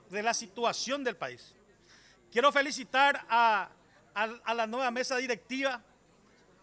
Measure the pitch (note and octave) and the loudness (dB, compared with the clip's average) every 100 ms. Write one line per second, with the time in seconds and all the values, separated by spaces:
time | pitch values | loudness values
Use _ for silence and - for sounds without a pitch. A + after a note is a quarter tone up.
0 | - F#3+ G#3+ A3+ A3+ - A#3 E3 A3 C#4+ | -10 -4 -2 -2 -4 -4 -2 -2 -4 -4
1 | B3+ G#3 C3+ B2 - - _ _ _ - | -4 -6 -8 -10 -18 -20 _ _ _ -20
2 | - _ _ A3 C#4 C#4+ C#4 C4 A#3+ C4 | -20 _ _ 2 4 4 0 -4 -2 4
3 | C#4 C#4 - A3+ A#3 G#3 F3 - _ _ | 4 4 0 4 4 4 -2 -12 _ _
4 | _ G3+ A3 A#3 - A#3 A3 A#3+ C4 A#3+ | _ -4 -4 -4 -4 -2 -2 -2 -2 -2
5 | B3 B3+ B3+ A#3 - C4 C4+ A#3+ - _ | -2 -2 -4 -6 -6 -4 -2 -4 -12 _
6 | _ _ _ _ _ _ | _ _ _ _ _ _